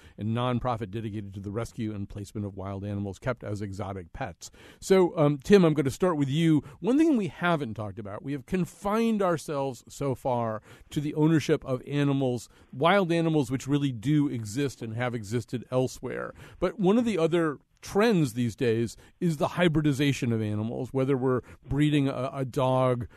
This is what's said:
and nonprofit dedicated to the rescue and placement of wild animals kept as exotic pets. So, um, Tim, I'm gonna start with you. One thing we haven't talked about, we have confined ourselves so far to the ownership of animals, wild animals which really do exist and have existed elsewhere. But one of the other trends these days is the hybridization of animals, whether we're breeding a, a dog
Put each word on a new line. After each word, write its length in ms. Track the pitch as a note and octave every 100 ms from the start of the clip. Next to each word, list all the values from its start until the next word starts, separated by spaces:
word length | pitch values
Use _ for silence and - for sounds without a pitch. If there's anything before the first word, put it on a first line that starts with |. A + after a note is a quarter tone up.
| - -
and 200 | G#2 A2+
nonprofit 540 | B2+ A#2+ B2 A2+ A2
dedicated 420 | A2 A2 G#2 G2+
to 60 | G2
the 120 | G2
rescue 420 | G2+ A2+ - G#2+
and 140 | G#2+ G2
placement 360 | G#2 G2 A2
of 120 | G#2 F#2+
wild 280 | F#2+ G2
animals 360 | G2+ G2+ G2+ F#2
kept 240 | C3 B2
as 180 | - G#2
exotic 500 | G#2 F#2+ F#2+ G2 E2+
pets. 380 | - A#2 E2+ - - - -
So, 360 | - F#3+ F3 -
um, 220 | D3 D3
Tim, 200 | - G3+
I'm 80 | E3+
gonna 160 | D#3 C3+
start 260 | - F#3 D#3
with 120 | C#3
you. 360 | D3 E3 D3+ - -
One 180 | F3+ C4+
thing 180 | E4 B3+
we 120 | F3+
haven't 460 | - F3 E3 B2+
talked 260 | G#2+ G#2+ F#2+
about, 240 | G2+ G#2
we 80 | C3+
have 120 | C#3+
confined 440 | - F#3 E3+ - G3+ G#3+ A3+ G#3+
ourselves 640 | F#3 E3 - D3 C3+ B2 -
so 260 | - C#3
far 480 | B2 C#3 A#2+ A2+ A2 - - -
to 100 | -
the 140 | D3
ownership 480 | D#3 D#3 D#3+ - D3+ C3
of 160 | B2+ -
animals, 600 | C#3+ C#3+ C#3 C3+ B2 - _ _
wild 400 | C3 D#3+ G3+ F3
animals 380 | E3+ E3 D#3 B2
which 160 | C3 B2+
really 260 | C#3+ C#3+
do 360 | A#2+ A#2+ D3+ C#3+
exist 520 | B2+ G#2+ A2+ C#3+ -
and 140 | A2+
have 200 | A2 B2
existed 500 | A#2 G2 A#2 G#2+ B2 -
elsewhere. 640 | B2+ C3 - B2 A#2+ A#2+ - - -
But 200 | F3+ -
one 160 | F3+ A3+
of 80 |
the 140 | A#3 F#3
other 400 | D#3+ F3 D#3+ C3 _ _
trends 500 | - G3 A#3 F#3+ C#3
these 240 | A2+ A#2+ -
days 400 | B2 A2+ A#2 - - -
is 160 | F3 D3
the 120 | E3+
hybridization 840 | - F3 D#3 D3 C3 C#3+ C3 B2
of 80 | A2+
animals, 460 | G#2+ G#2 A2 C3 B2+
whether 240 | C3 C3 C3+
we're 240 | C3 B2+ - - -
breeding 400 | C#3 D3+ D3 C#3
a, 220 | B2 C3
a 120 | C#3+ C3
dog 600 | C#3+ C3 C3 B2+ B2 G#2